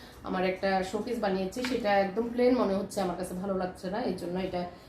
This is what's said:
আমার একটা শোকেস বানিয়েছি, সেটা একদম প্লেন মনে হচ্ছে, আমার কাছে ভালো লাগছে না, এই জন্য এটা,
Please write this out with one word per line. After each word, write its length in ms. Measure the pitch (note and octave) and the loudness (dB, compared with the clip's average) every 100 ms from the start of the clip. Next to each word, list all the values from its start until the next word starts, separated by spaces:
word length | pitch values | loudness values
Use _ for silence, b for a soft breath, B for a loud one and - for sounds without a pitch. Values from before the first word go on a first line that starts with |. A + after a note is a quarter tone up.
| B B | B B
আমার 200 | G3+ F#3 | -4 0
একটা 400 | F#3 F#3 G3 F#3+ | 0 0 2 2
শোকেস 340 | F#3 G#3+ B3 A3+ | 0 -2 -2 0
বানিয়েছি, 460 | G#3 F#3+ F#3 B3 | 0 0 0 -2
সেটা 260 | B3+ A#3 G#3 | -2 0 4
একদম 380 | G3 F#3+ F#3+ A#3 | 4 4 0 0
প্লেন 260 | A#3 B3 | 4 6
মনে 200 | B3 G3+ | 6 4
হচ্ছে, 260 | F#3+ G3+ - | 2 0 -2
আমার 160 | F#3 F3 | -2 -2
কাছে 180 | F#3 | -4
ভালো 200 | F#3 G3 | -4 -2
লাগছে 360 | F#3 F3+ - F#3 | 0 -2 -4 -4
না, 120 | G#3 | -2
এই 120 | B3 | -2
জন্য 260 | F3+ E3+ F3+ | -2 -4 -2
এটা, 300 | F#3 F3+ F3 B | -2 -2 -4 B